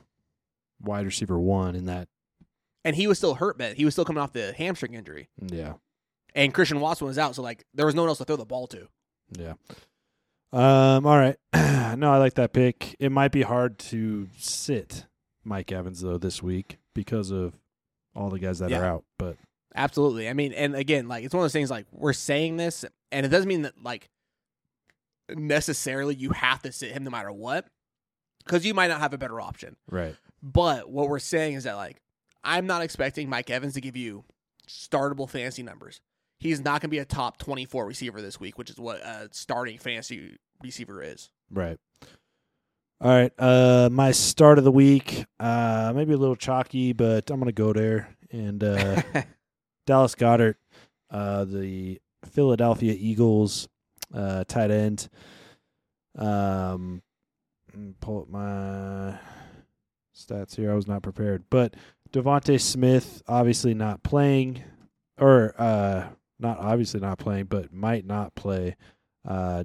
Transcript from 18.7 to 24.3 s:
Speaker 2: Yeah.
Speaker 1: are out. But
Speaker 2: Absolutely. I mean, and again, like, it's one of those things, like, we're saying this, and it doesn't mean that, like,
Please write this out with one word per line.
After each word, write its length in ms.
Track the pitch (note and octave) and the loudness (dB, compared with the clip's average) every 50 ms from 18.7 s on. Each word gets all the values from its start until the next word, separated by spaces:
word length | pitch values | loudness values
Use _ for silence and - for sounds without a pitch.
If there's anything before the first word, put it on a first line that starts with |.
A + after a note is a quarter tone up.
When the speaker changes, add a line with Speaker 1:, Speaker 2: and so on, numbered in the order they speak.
Speaker 2:
Yeah. 100 | - F2 | -2 -2
Speaker 1:
are 40 | F#2 | -2
out. 200 | F2+ E2 D#2+ - _ _ - | -2 -4 -6 -8 _ _ -10
But 180 | F#2 F2 - - _ _ _ _ _ _ - | -10 -10 -10 -14 _ _ _ _ _ _ -6
Speaker 2:
Absolutely. 540 | - C#3 C#3 - D3 D3 C#3 A#2 A2+ A2 A2+ | -4 -4 -2 0 0 0 0 0 -2 -6 -6
I 40 | C3 | -4
mean, 180 | C#3+ C#3+ C3+ | -4 -4 -4
and 220 | A2+ A#2+ D3 C#3+ C#3 | -4 -4 -4 -4 -4
again, 340 | C3+ C3+ C#3+ D3+ C#3 A#2 A#2+ | -4 -2 0 -2 -2 -2 -4
like, 160 | B2 A#2 A#2 | -8 -10 -8
it's 80 | C#3 | -4
one 80 | F3 F#3 | -2 -2
of 40 | F3 | 0
those 80 | C#3 | 0
things, 180 | C#3 D3+ C#3+ B2+ | 0 -2 -2 -2
like, 160 | B2+ G#2+ G2+ _ | -4 -8 -10 _
we're 220 | - - D3 C#3+ | -10 -4 -2 -2
saying 440 | C3+ - - - C#3+ D3 D#3+ E3 E3 E3+ | -2 -2 -2 -2 -2 0 -2 -2 -4 -4
this, 260 | E3+ E3+ E3 - - - _ _ _ - | -6 -6 -6 -8 -12 -16 _ _ _ -8
and 120 | C3+ C#3 C3 | -4 -4 0
it 60 | C3+ | 2
doesn't 180 | D#3 F#3+ F#3+ G3 | 2 2 2 2
mean 140 | F#3 E3 | -2 -2
that, 200 | D3 B2+ - _ | -4 -6 -10 _
like, 280 | A2 A#2+ A#2+ - _ _ _ _ _ _ | -12 -12 -12 -12 _ _ _ _ _ _